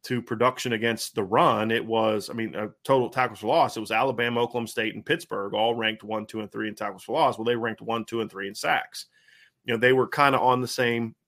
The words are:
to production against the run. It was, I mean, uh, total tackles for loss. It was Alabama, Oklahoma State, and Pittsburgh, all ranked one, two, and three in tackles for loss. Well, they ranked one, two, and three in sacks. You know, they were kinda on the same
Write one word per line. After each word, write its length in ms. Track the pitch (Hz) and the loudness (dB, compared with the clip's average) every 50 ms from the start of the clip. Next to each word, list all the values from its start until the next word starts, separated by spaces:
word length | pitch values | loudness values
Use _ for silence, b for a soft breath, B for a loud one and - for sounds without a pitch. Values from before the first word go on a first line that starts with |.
| - | -6
to 180 | - 131 120 117 | -4 -4 -4 -4
production 500 | - 120 110 - - - - - 127 117 | -6 0 2 2 2 2 0 -4 -4 -2
against 400 | 107 113 117 113 110 - - _ | 0 0 0 -2 -2 -6 -6 _
the 100 | 113 104 | -4 -2
run. 460 | 90 104 131 175 156 117 107 107 110 | 2 4 4 4 4 4 2 0 0
It 160 | 113 113 - | 0 -2 0
was, 460 | 110 113 113 113 110 107 104 98 - | 0 0 2 2 2 0 0 -4 -6
I 20 | - | -6
mean, 220 | 113 113 110 - | -6 -6 -6 -6
uh, 140 | 90 107 104 - _ _ | -6 -8 -8 -10 _ _
total 260 | - 135 131 120 - | 2 2 2 2 0
tackles 300 | - 131 127 117 107 - | 0 -2 -2 -2 -2 -6
for 80 | - | -2
loss. 300 | 110 143 165 143 120 - | 2 4 4 4 2 0
It 40 | 117 | -8
was 100 | 107 101 | -6 -2
Alabama, 480 | 113 110 131 135 123 110 120 120 120 117 | 0 2 2 2 0 0 0 0 2 0
Oklahoma 300 | 120 117 - 120 117 110 | 0 0 -2 -6 -6 -4
State, 260 | - - 110 110 - | -4 -4 -4 -4 -4
and 100 | 104 - | -8 -4
Pittsburgh, 480 | - 151 175 - _ 110 104 98 101 104 | -4 -4 -4 -4 _ -6 -6 -6 -4 -2
all 220 | 107 110 117 117 | 0 0 0 0
ranked 280 | 117 113 110 107 107 - | 0 0 -2 -2 -4 -8
one, 220 | 104 110 110 107 | -6 -6 -6 -6
two, 140 | - - 110 | -8 -8 -10
and 120 | 107 98 | -10 -8
three 160 | - 110 110 | -8 -6 -6
in 60 | 107 104 | -6 -6
tackles 300 | - 107 104 95 90 - | -6 -8 -8 -8 -10 -10
for 80 | - | -4
loss. 260 | 117 156 156 131 113 | 0 2 2 2 2
Well, 80 | 104 113 | 0 -2
they 100 | 117 120 | -2 -2
ranked 260 | 117 117 117 107 _ | -2 -2 -4 -6 _
one, 240 | 113 110 113 113 110 | -6 -6 -6 -6 -6
two, 160 | - 113 117 | -6 -6 -6
and 100 | 110 101 | -6 -6
three 160 | 92 98 98 | -8 -10 -10
in 80 | 98 104 | -10 -10
sacks. 500 | - - 160 165 - - - - - - b b b b b b b b b b _ _ | -6 -2 -2 0 -2 -2 -6 -14 -18 -18 b b b b b b b b b b _ _
You 80 | - 120 | -4 0
know, 60 | 113 | 4
they 140 | 120 127 131 | 6 6 6
were 140 | 131 123 | 6 4
kinda 320 | 113 - - 143 139 135 123 | 2 4 4 4 6 6 4
on 220 | - 127 127 127 | 4 4 4 4
the 60 | 127 | 0
same 480 | 120 - - 127 120 120 117 117 113 117 _ _ | -4 -2 0 0 2 2 0 -2 -4 -8 _ _